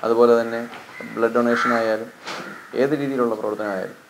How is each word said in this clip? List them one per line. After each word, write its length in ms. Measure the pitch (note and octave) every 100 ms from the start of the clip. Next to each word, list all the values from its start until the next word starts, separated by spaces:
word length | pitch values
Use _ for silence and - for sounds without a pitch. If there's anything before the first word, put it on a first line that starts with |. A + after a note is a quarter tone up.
അതുപോലെ 360 | A#2 A#2 A#2+ A#2
തന്നെ 280 | A#2 A#2 A#2+ - - - A#2+ A2
blood 160 | A2+
donation 400 | A#2 A#2+ A#2+ A#2+
ആയാലും 380 | A#2 A2+ G#2+ A#2 - - - - - -
ഏത് 160 | - C3+
രീതിയിലുള്ള 440 | D3 C#3 C3+ A#2+
പ്രവർത്തനമായാലും 600 | A2 G#2+ G#2+ G#2+ F#2+ F#2 - -